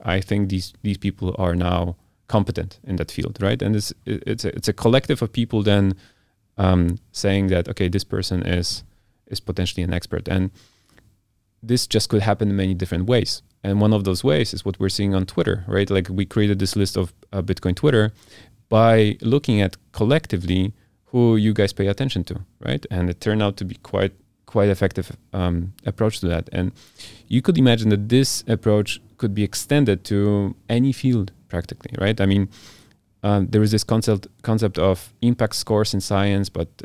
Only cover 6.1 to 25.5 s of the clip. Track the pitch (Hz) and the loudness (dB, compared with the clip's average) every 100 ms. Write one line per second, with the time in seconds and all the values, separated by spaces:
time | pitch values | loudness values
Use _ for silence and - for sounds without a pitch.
6.1 | _ _ _ _ - 92 90 85 92 _ | _ _ _ _ -2 2 4 2 -2 _
7.1 | - 101 98 95 90 - - 90 98 - | -4 0 2 2 0 -2 -2 -2 -2 -4
8.1 | - 90 90 87 87 87 - - _ _ | -6 -4 -4 -2 -2 -2 -6 -12 _ _
9.1 | _ - - - 92 90 - 87 87 - | _ -14 -12 -8 -4 -4 -2 -4 -4 -4
10.1 | 87 85 92 95 - _ _ _ _ _ | -8 -2 -2 -2 -6 _ _ _ _ _
11.1 | _ _ _ _ _ 113 123 - 107 - | _ _ _ _ _ -2 -2 0 -2 0
12.1 | 107 104 101 104 98 95 90 90 90 95 | 0 2 0 0 0 0 -2 -2 -2 0
13.1 | 123 123 - _ _ 101 101 107 107 95 | 0 0 -6 _ _ -2 2 2 2 0
14.1 | 90 135 147 113 82 98 - 95 - 101 | 0 0 0 0 -4 -6 -4 -2 -2 0
15.1 | 95 95 - 101 98 92 98 98 98 90 | 0 -2 -2 0 0 -2 -2 0 0 0
16.1 | 92 95 113 104 98 95 104 95 98 87 | -2 -2 0 2 2 0 0 0 0 -4
17.1 | _ _ 98 85 92 92 87 147 117 107 | _ _ -6 -4 -2 -2 0 2 4 2
18.1 | - - - - _ - 110 113 110 104 | -2 -18 -20 -20 _ 0 4 6 6 4
19.1 | - 113 139 - 104 95 - _ - 113 | 2 0 0 2 2 0 -2 _ -2 2
20.1 | 156 - 92 - 92 98 - _ _ _ | 2 0 -4 0 0 0 -4 _ _ _
21.1 | 123 120 110 107 107 98 - 98 98 135 | 2 4 4 4 2 0 0 -2 -2 -4
22.1 | 92 - 87 - - - 67 - 90 90 | -4 -6 -8 -14 -12 -6 -6 -4 -2 -2
23.1 | 87 107 107 101 - 95 - - 98 98 | -2 -2 0 0 -2 -8 -10 -6 -2 -2
24.1 | - _ _ _ 107 101 95 98 - - | -4 _ _ _ 2 2 2 0 -2 -8
25.1 | - _ 98 90 | -10 _ -4 -2